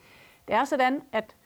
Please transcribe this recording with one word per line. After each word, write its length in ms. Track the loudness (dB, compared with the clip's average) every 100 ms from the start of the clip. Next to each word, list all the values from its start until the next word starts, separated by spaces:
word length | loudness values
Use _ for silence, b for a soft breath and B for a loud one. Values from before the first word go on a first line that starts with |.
| B B B B -2
Det 60 |
er 100 | -2
sådan, 380 | 0 2 0 0 -4
at 240 | -8 -8 -16